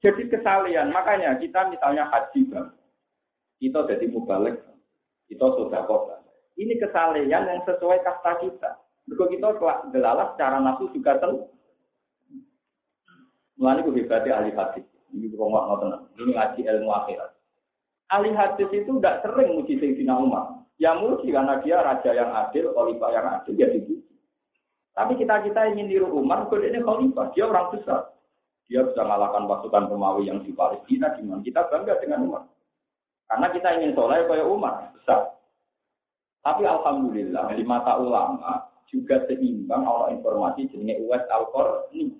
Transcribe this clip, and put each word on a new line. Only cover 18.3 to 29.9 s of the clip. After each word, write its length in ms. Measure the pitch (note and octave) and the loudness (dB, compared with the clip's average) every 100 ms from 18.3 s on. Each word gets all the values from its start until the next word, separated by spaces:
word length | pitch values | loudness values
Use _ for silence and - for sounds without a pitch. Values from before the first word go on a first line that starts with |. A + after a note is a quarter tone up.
hadis 360 | G#3+ G3 - F#3+ | 2 0 2 -2
itu 260 | G3+ A#3 B3+ | -2 -2 2
tidak 240 | F#3+ - G#3+ | 2 0 -2
sering 340 | B3+ - E3 | 2 4 2
muji 180 | D3 C#3 | -2 0
Sayyidina 400 | C#3+ C3 C3 B2+ | 0 0 0 2
Umar. 460 | C3+ G2+ - - _ _ | 2 0 -4 -12 _ _
Ya 160 | D#3+ E3 | 2 2
muji 320 | A3 - - | 0 0 0
karena 320 | C#3 C3+ C3+ | 0 2 0
dia 200 | D3 F3 C#3+ | 2 2 2
raja 260 | C3 B2+ | 2 2
yang 200 | A#2+ A#2 | 2 2
adil, 400 | A2 - C#3+ E3 | 0 -2 -2 0
khalifah 360 | A#2+ A#2 A#2 A#2+ | 0 0 0 0
yang 140 | A#2 F#2 | 0 -2
adil, 240 | - - | -4 -6
ya 160 | G#2 A#2+ | 2 4
dipuji. 320 | A2+ G2+ - - _ _ _ _ _ _ _ _ | 4 -4 -8 -10 _ _ _ _ _ _ _ _
Tapi 240 | - - B3 | -4 -2 0
kita-kita 560 | A3 G#3+ G#3 G#3+ G#3+ | 2 2 2 0 0
ingin 160 | G#3 G3 | 0 0
niru 200 | F#3+ F#3 | 0 2
Umar, 320 | D3 - F3+ - | 0 2 0 0
mergo 120 | G#3 | 0
dia 160 | G3 | 0
ini 80 | A#3 | 0
khalifah, 480 | A#3 A3 C4 - - | 0 2 2 2 -2
dia 120 | - A3 | 0 2
orang 280 | A#3 - | 2 0
besar. 400 | G#3+ - - - _ _ _ _ _ _ | -4 -2 -4 -4 _ _ _ _ _ _
Dia 120 | B2 B2+ | 0 2
bisa 160 | B2 G#2+ | 0 0
mengalahkan 400 | G2+ G2+ G#2 G#2 | 2 2 0 0
pasukan 440 | G2 A2 G#2 | -4 2 2
Romawi 400 | G2+ | 2